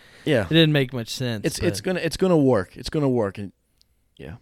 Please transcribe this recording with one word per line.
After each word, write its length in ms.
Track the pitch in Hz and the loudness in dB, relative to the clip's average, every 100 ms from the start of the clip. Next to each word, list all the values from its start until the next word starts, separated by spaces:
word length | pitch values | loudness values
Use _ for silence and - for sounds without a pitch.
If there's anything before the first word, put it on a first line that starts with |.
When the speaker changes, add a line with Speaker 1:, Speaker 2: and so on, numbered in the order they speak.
| - - - | -20 -8 0
Speaker 1:
Yeah. 160 | 139 | 0
Speaker 2:
it 60 | 92 | 2
didn't 240 | 160 160 | 4 4
make 180 | 151 131 | 2 0
much 160 | 127 113 | -4 -8
sense, 380 | - 127 110 - | -6 -6 -4 -4
Speaker 1:
It's, 140 | - | -2
it's 200 | 175 185 | -4 -2
Speaker 2:
but 60 | - | -4
Speaker 1:
gonna, 140 | 180 | -4
it's 160 | 165 - | -4 0
gonna 200 | 185 170 | 2 4
work. 380 | 135 120 92 - | 4 4 0 -8
It's 140 | - | -6
gonna 180 | 160 139 | -2 0
work. 300 | 123 104 95 | 0 0 -4
And, 160 | 101 - _ _ _ _ _ _ | -12 -14 _ _ _ _ _ _
yeah. 160 | 67 98 | -16 -16